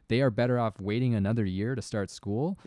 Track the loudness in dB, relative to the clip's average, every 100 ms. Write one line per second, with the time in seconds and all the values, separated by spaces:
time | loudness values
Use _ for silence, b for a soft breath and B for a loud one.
0 | -2 2 2 2 2 2 0 -2 -2 0
1 | 2 2 2 2 0 0 -2 -4 -6 -4
2 | -4 -6 -4 -2 -2 -4